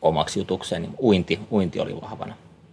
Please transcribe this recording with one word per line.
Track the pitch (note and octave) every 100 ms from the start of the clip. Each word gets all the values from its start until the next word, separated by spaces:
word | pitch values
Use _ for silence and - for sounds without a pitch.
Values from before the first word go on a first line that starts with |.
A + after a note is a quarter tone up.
omaksi | D#2+ D#2+ D2 -
jutukseen, | F#2+ F#2 - F2
niin | E2+ -
uinti, | A#2+ G2 F2 - G#2+
uinti | G#2+ F#2 -
oli | - -
vahvana. | - - -
Ja | - - - -